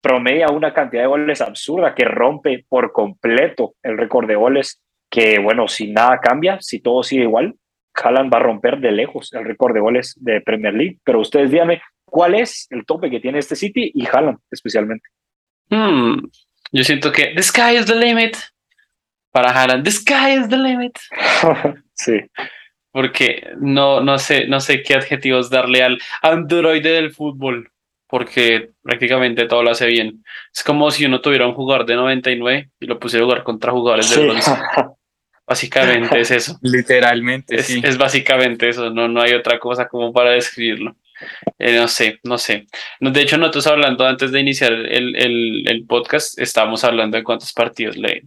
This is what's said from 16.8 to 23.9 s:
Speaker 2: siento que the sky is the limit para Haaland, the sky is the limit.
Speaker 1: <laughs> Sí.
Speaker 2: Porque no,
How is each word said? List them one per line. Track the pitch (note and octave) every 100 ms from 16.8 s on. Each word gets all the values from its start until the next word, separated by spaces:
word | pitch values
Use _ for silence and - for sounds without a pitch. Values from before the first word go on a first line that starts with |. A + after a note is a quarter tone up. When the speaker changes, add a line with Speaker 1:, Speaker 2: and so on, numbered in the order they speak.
Speaker 2:
siento | B2+ C#3+ D3
que | D3+ C#3+ D#3
the |
sky | F#3 - A#3+ A#3+
is | G#3
the |
limit | A3+ A#3+ A3+ A3+ A3 - _ _ _ _ _ _ _ _
para | C3+ B2
Haaland, | B2+ B2+ B2+
the | D3+
sky | G#3+ - C#4 C4+ C4+
is | A#3
the | C4
limit. | C4 B3 B3 - - - - -
Speaker 1:
<laughs> | E3 - D3 C#3+ _
Sí. | - - A2 - - - - - _ _
Speaker 2:
Porque | C3 C3 - B2+ - G1+ -
no, | C#3 C#3 C#3